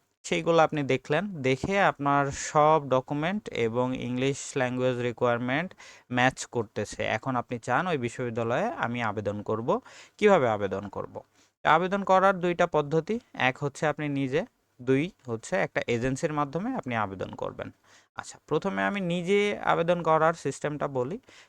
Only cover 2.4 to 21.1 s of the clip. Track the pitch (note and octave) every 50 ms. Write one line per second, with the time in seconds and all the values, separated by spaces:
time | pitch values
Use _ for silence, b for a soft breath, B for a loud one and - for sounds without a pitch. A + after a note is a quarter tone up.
2.4 | - - - D#3 D3 D3+ D#3 D#3 C#3+ C3+ C3 B2+ - - D3+ D3 D3+ E3+ G3 G#3+
3.4 | - - - - A#2 A2+ A2+ B2 B2+ B2+ B2+ B2 A#2+ A#2+ B2 B2 C3 C3+ C#3 -
4.4 | - - - C#3 B2+ B2 B2 B2+ B2+ B2+ B2+ A#2+ A#2+ B2 A2+ - B2 A#2+ A#2+ A#2+
5.4 | B2 B2 C3 D3 F3 F#3 - B B B B B B B B2 B2 B2 C3 B2+ -
6.4 | - - - B2 A2 - _ - G#2 - - - G#2+ G#2 G#2 A2 - C3+ B2+ B2
7.4 | A#2 - B2+ A#2 - - A#2+ C#3 E3+ F#3 E3+ C#3 A#2+ A#2 - - B2+ A#2+ A2+ A#2+
8.4 | A#2 A2+ A#2+ D3 F#3+ A#3 - C#4+ - A#2 A#2+ B2 A#2 A2+ G2 A2 G2+ G2+ G2+ G#2
9.4 | G2+ - A2 A2 A2+ C3+ F#3+ C4 B B B B B B B - G#3 G#3 G3 F3
10.4 | C3 A#2+ G#2+ G2+ G#2 F#2+ F#2+ F#2+ G#2 G2 - G2 F#2+ F#2 G2+ G#2 - _ b b
11.4 | b b b _ - C#3+ D3+ E3 F3+ F#3 F#3+ G3+ G3 F3+ F#3+ F#3+ F#3 G3 G3 F3+
12.4 | E3 F3+ F3 - F3+ E3+ - D3+ D3 C#3+ D#3 D#3+ D#3 - G#3+ A#3+ - _ - -
13.4 | B2 B2+ C3 - D3 C#3+ - - - D3+ D3 - D3+ D3 C#3+ C#3 C#3 C3 C3 D#3
14.4 | G#3+ - _ _ _ _ _ - B2 B2 C3+ C3+ D3+ F#3 - _ _ B2 A#2 A2
15.4 | - - - F#3+ F3+ - - - - - A#2 A#2 A#2 C3 C3+ C3 - D#3+ D3+ D3
16.4 | D3 C#3 C3+ E3 G3 B3 C4+ A3 - B2+ A#2+ A2+ G#2+ G2+ G2 F#2 G2 G2+ G2+ -
17.4 | - F#2+ - - - - - _ b b b b b b _ - - - - -
18.4 | _ - D3 D#3+ - G3 G3 G3 G3 G3 G3+ G3+ F#3+ E3+ E3+ F3+ E3+ F3 G3+ G3+
19.4 | G3+ G#3 G3+ - - - D#3+ D#3+ E3+ E3 F3 F3 E3 E3 D#3+ D#3 D#3 D#3+ E3+ -
20.4 | - C#3+ C3 - - D3 D3 C#3+ D3 D3 C#3 C3 B2 C3